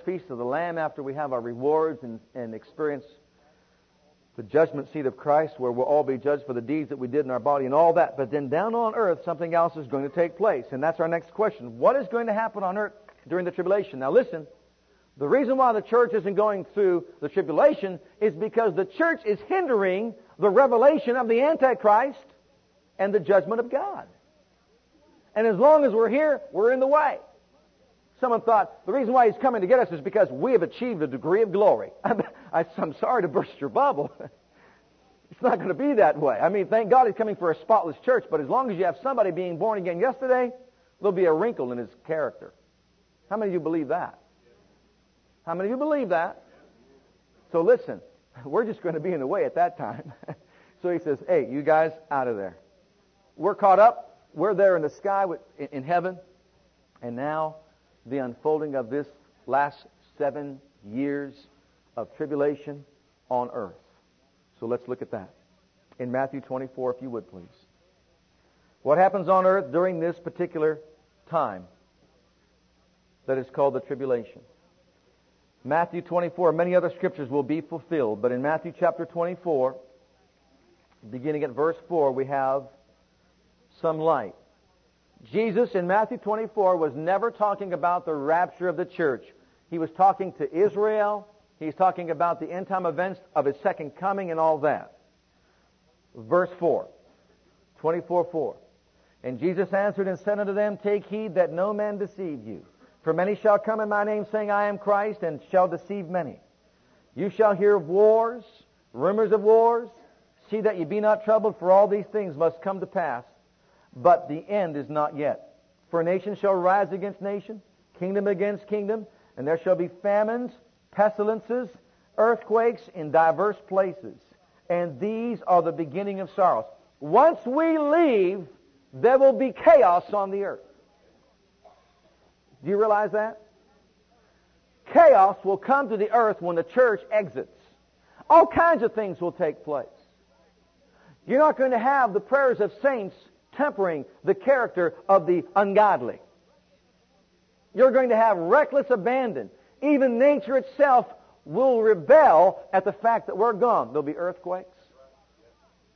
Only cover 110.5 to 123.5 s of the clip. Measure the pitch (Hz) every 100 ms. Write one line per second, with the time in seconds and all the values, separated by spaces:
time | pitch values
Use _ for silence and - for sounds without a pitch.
110.5 | 214 214 185 156 208 214 214 214 220 214
111.5 | - 175 190 202 202 185 214 190 143 165
112.5 | 165 196 196 147 190 160 120 - _ _
113.5 | _ _ _ _ 123 165 170 - 151 196
114.5 | 208 175 147 135 151 147 147 147 113 -
115.5 | _ _ _ _ 170 165 180 202 190 202
116.5 | 190 180 202 190 185 202 185 202 202 -
117.5 | 220 - _ _ - 180 196 196 185 202
118.5 | 202 - 208 202 220 208 _ _ - 135
119.5 | 165 185 180 175 - 208 202 214 240 247
120.5 | - _ _ _ - 208 214 208 220 220
121.5 | 240 240 - _ _ _ - 220 226 -
122.5 | 214 233 214 - 180 151 160 165 151 202